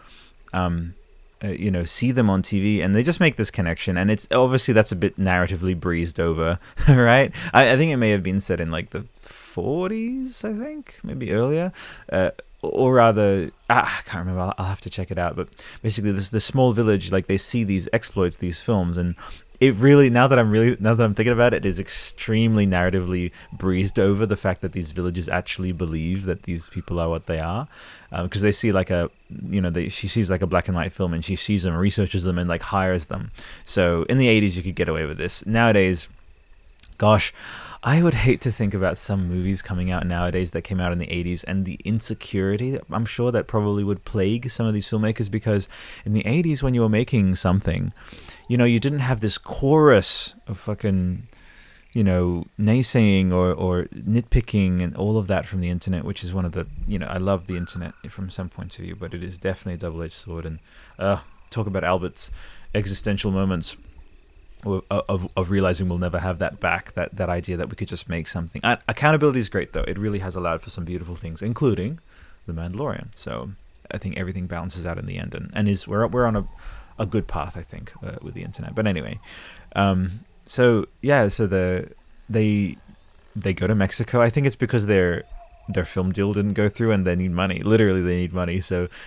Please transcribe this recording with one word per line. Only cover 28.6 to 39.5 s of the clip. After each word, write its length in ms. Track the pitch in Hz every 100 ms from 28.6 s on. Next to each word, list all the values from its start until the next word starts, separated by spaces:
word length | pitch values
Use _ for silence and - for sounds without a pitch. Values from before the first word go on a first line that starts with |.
| 110
like, 180 | 95 90
a, 200 | 90 85 _ - - -
you 120 | 98
know, 100 | 90
they, 200 | 85 87
she 180 | - 98
sees, 240 | 117 95
like, 100 | 92
a 60 | 90
black 220 | 87 -
and 80 | 87
white 160 | 82
film, 200 | - 90
and 120 | 82 85
she 100 | 92
sees 280 | - 104
them, 120 | 90 82
researches 480 | 98 - 92 98
them, 140 | 90 87
and, 100 | 87
like, 140 | 85
hires 440 | - 98 92 90 -
them. 260 | 92 107 - - - -
So 380 | - 87 85
in 140 | 82 131
the 120 | 127
eighties, 260 | 110 104 87
you 80 |
could 120 | 92 82
get 120 | 85
away 180 | 80 76
with 120 | 76
this. 280 | 87 - -
Nowadays, 600 | 113 117 107 92 87 - - - - - - - - - -
gosh, 360 | 107 104 - - - - - -
I 200 | 120 151
would 100 | 170
hate 280 | 123 127 -
to 100 | 123
think 220 | 107 104
about 240 | 98 92 85
some 320 | - 98 90
movies 320 | 90 92